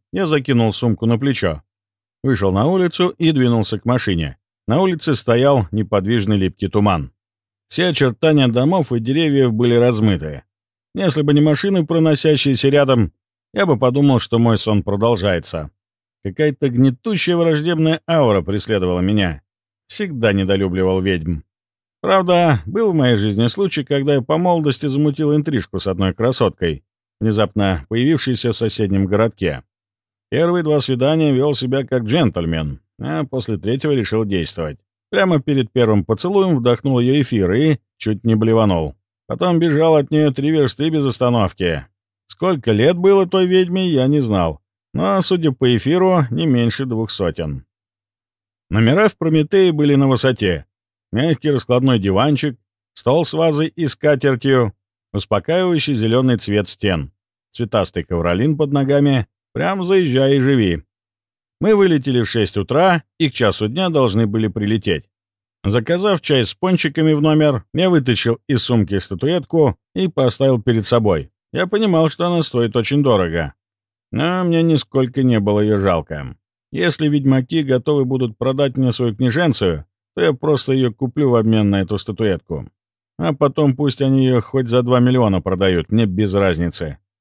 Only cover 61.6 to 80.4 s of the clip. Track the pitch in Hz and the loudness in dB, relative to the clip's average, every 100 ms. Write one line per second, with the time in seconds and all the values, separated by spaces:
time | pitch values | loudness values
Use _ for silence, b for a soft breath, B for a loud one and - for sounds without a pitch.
61.6 | 202 208 190 151 139 123 107 117 101 107 | 0 4 4 2 0 0 0 0 -2 -2
62.6 | 92 139 185 170 - - 151 - 110 - | -2 2 2 2 -4 -4 -4 0 0 0
63.6 | 110 147 185 151 123 104 110 110 107 104 | -4 -2 -2 0 0 0 0 0 -2 -2
64.6 | 104 110 - 78 - _ _ _ _ _ | -2 -2 -2 -4 -6 _ _ _ _ _
65.6 | 98 117 113 175 208 175 - 135 110 - | -2 -2 0 0 0 -2 0 0 0 -2
66.6 | 185 180 156 139 156 151 156 156 151 127 | 0 0 0 0 0 2 2 2 2 0
67.6 | - 151 185 165 127 110 117 117 - 127 | -6 -2 2 2 2 0 -2 -4 -2 -2
68.6 | - 120 98 98 - 92 139 175 127 165 | 0 0 0 -2 -4 -4 -2 -2 -2 0
69.6 | 139 - _ 180 190 151 131 - 135 123 | 2 0 _ -4 -4 0 -2 0 0 2
70.6 | 113 113 101 120 107 82 67 _ _ - | 0 0 0 0 2 0 -4 _ _ -6
71.6 | 180 214 214 165 160 - 175 170 151 123 | -2 0 0 2 0 -2 -2 -2 -2 -2
72.6 | 117 120 107 143 139 104 87 82 73 - | -2 -2 0 0 2 2 0 -4 -6 -10
73.6 | _ _ _ _ _ 110 165 185 175 165 | _ _ _ _ _ -4 -2 -2 0 0
74.6 | 165 151 - 135 127 131 127 113 101 104 | 2 0 0 -2 -2 0 0 2 2 0
75.6 | 104 104 98 82 78 76 64 - _ _ | 2 2 2 0 -4 -10 -12 -16 _ _
76.6 | _ 139 175 - 151 147 135 131 127 160 | _ -4 -2 -2 0 0 2 0 0 -2
77.6 | 139 127 151 147 127 131 123 107 123 135 | 0 0 0 0 0 -2 -4 -4 -4 -2
78.6 | 139 135 127 117 123 107 127 139 170 117 | -2 0 -2 0 -2 0 0 2 0 0
79.6 | 95 78 - _ _ - 170 135 | 0 -2 -8 _ _ -2 0 0